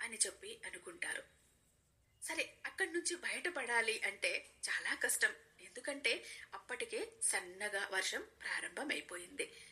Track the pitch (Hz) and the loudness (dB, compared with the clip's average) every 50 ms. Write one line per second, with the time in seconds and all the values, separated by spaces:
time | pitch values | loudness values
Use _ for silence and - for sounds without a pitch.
0 | - 233 226 208 - 190 180 - 190 214 226 - - - - 180 - 185 170 - | -4 -4 2 2 2 2 2 -6 -10 -12 -10 -8 -8 -8 -8 -8 -10 -10 -8 -6
1 | - - - - - - - _ _ _ _ _ _ _ _ _ _ _ _ _ | -4 -2 -2 -4 -6 -8 -20 _ _ _ _ _ _ _ _ _ _ _ _ _
2 | _ _ _ - - - 320 330 - - - - - 262 - - 381 339 320 349 | _ _ _ -8 -4 -2 0 0 0 0 -2 -10 -10 -8 2 2 2 2 2 2
3 | 339 - 349 349 - - - - - 359 359 - - 240 240 233 220 226 220 - | 2 2 0 0 0 -2 -2 0 0 0 0 0 0 4 4 6 6 6 2 2
4 | - 196 196 - - 175 196 - - - - - - - - - - - 285 - | 2 -2 0 2 2 2 2 2 -2 -6 -12 -6 -2 0 0 2 2 2 2 2
5 | - 254 - - 226 - - - - - - - - - - 247 - 294 277 277 | 4 2 4 6 4 4 2 0 -14 -20 -20 -18 -18 -12 -12 -6 -4 -4 -4 2
6 | 233 233 240 - - - - - - - - - - - 247 240 226 - 214 254 | 4 2 2 2 0 -8 -12 -12 -12 -10 -12 -12 -6 -6 -4 -4 -2 -2 -2 -2
7 | 415 - - - - - 208 190 185 180 185 190 208 208 196 196 202 - 190 190 | -2 -4 -4 0 2 2 2 2 0 -2 -6 -4 -4 0 0 0 0 2 2 2
8 | 185 - - 277 427 - - - - - - - - - - - 285 294 190 147 | 2 2 0 0 -4 -6 -12 -8 -4 -2 -2 0 -2 -2 -4 -4 0 0 0 -2
9 | - - 180 175 - - 143 - 143 - - - - - | -2 -6 -8 -10 -10 -10 -2 -2 -2 -2 -2 -16 -16 -16